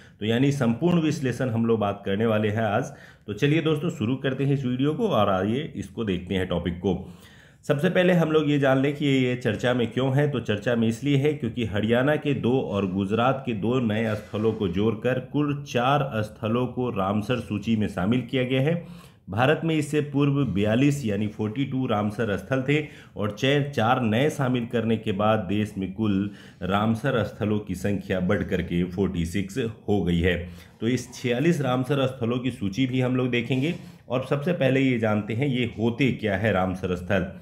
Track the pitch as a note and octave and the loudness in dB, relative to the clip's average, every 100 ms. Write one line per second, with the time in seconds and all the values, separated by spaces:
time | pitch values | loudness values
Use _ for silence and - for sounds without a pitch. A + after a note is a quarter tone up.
0 | - - G#2+ A#2 C#3 C#3+ A#2 A2+ E3+ F3 | -20 -6 -2 2 2 2 0 2 2 2
1 | D#3 - C3 A#2 B2+ A2+ A#2 A2 G2+ G2+ | 2 0 -2 -2 -2 0 2 2 0 -2
2 | G2+ G2 A2+ G#2+ G#2+ G#2+ A2 A2 C#3+ - | -2 0 2 2 2 0 0 0 -2 -10
3 | - - - G2+ C#3+ D#3+ D#3 D3 F3 - | -20 -16 -8 0 2 2 2 0 -2 -2
4 | A2 C3 C#3 C3 C#3 C#3 B2 B2+ C#3+ D#3+ | -2 -2 -2 -2 0 0 -2 0 0 0
5 | A3 B2 G2+ F#2 G2+ B2 D#3+ - F#2+ A#2 | 0 2 4 2 0 -2 -4 -8 -10 -6
6 | G#2+ F2 - F#2+ F#2 F2 F2 F2 G2 E2+ | -2 -2 -2 -2 0 -2 -2 -2 -2 -2
7 | - - - - - - - C#3+ F3 F#3 | -6 -18 -20 -20 -20 -10 -2 0 2 2
8 | F3+ F3 D#3 D#3 D3 D3 C#3 C3+ C#3+ C#3+ | 4 4 4 2 4 4 4 4 2 0
9 | C#3+ C3+ B2+ B2 A#2 G2 B2 B2 A2+ B2 | 2 2 2 0 -2 0 0 2 0 0
10 | C3+ C3+ D3 B2 A2+ G#2 B2 A#2 A2+ A#2+ | 2 2 2 0 -2 -2 0 2 2 0
11 | C#3+ C#3 D3+ D3 A2 B2 G#2 G2+ G#2+ A#2 | 0 2 2 0 -4 -4 -2 0 2 2
12 | C#3 D3+ D3 A2+ A2+ C3 - G2+ G2 F#2+ | 2 0 0 0 2 0 0 -2 0 0
13 | G2 A2 B2+ C3+ B2 G#2+ G#2+ B2+ A2+ G#2+ | 0 2 2 0 -2 -2 0 0 0 0
14 | A2 G#2 - G#2+ A2 A2 G2 F2 A2 A2 | 0 -4 -4 -2 0 0 0 2 0 0
15 | A#2+ B2+ - C#3+ D3 C#3+ - A#2+ B2 D3 | -2 -2 -2 -2 -2 -4 -4 0 2 2
16 | C#3 A2 G#2 - A2 A#2 B2 B2+ B2 G2+ | 0 -2 -4 -4 -2 0 -2 -2 -2 0
17 | F#2+ G#2+ G#2 A#2+ - G#2 A#2 G#2+ G2+ F#2 | 0 0 0 -2 -2 -4 0 2 0 0
18 | F#2 B2+ - C3 B2+ C3 C#3+ E3+ - - | 2 2 0 -2 0 2 2 0 -6 -18
19 | - - - G2 C3+ D#3 E3 D#3 D3 D3+ | -20 -20 -6 2 4 4 2 0 0 -2
20 | C#3+ C#3 D3 C#3 B2 F2+ G#2 A2+ C#3+ C#3+ | 0 2 2 2 0 2 2 4 4 2
21 | A2+ G2+ G#2+ - G#2+ B2+ C#3 C3 B2+ G#2 | -2 -2 -2 -2 -4 -2 -2 -2 0 0
22 | G#2+ G#2 A2 F#2+ - C3+ C3 D3+ D3 - | 0 -2 -2 -2 -2 -2 0 0 -2 -12
23 | - - G#2 - C3 C#3+ C#3+ A#2+ A2 B2+ | -14 -6 -4 0 2 2 0 0 2 2
24 | A2+ A2 D3 - B2+ B2+ A#2 A#2 A2+ A2 | 2 2 0 0 0 -2 -2 -2 0 0
25 | A2 G2 G#2+ A2 F2+ G#2 G#2 G2 F#2+ F#2+ | 0 0 2 2 0 -2 -2 -4 -6 -2
26 | G#2+ F#2+ G2+ - - - F2+ G2+ A2 A2 | 0 0 -2 -6 -18 -8 -2 0 2 0
27 | C#3+ A#2+ G2 - G#2+ G#2+ G2+ F2+ G2+ F#2+ | 0 0 -2 -4 -2 -2 -4 -4 -2 -2
28 | - F#2 F2+ G#2 F#2 F2+ D#2+ F2 F2+ F2+ | -2 0 2 0 0 -2 0 0 0 0
29 | F#2 E2+ E2 G2 F#2+ C3+ A2+ - - G#2 | 0 0 -2 -4 -4 -4 -6 -6 -2 0
30 | E2+ E2+ F2+ E2+ E2+ - - - A2+ B2 | 2 2 2 0 -4 -14 -20 -6 -2 -2
31 | - - B2 A#2+ E3 C#3+ B2+ B2+ C3 C#3 | -4 -6 -2 0 2 2 0 0 0 0
32 | B2+ - A#2 B2 B2 A#2 G2 A2 C3 B2+ | 0 -2 -2 -2 -4 -4 -4 0 0 0
33 | B2+ B2+ B2+ A#2+ A#2 C3 D3+ F3+ - - | 0 0 0 -2 0 0 -2 -4 -12 -16
34 | - B2+ - C#3+ C#3+ F3 C3 C3+ C3+ A#2+ | -6 -4 -2 -2 0 2 2 4 2 2
35 | A2 G#2+ G#2 A2+ D3 B2 A#2 G2 A#2 A2+ | 2 0 0 -2 0 0 -2 0 -2 2
36 | C3 - G#2+ F#2+ A2 F#2+ F#2 F#2 F#2 F2 | 0 0 -2 0 2 2 0 -2 -4 -4
37 | - G2 - - | 0 0 0 -8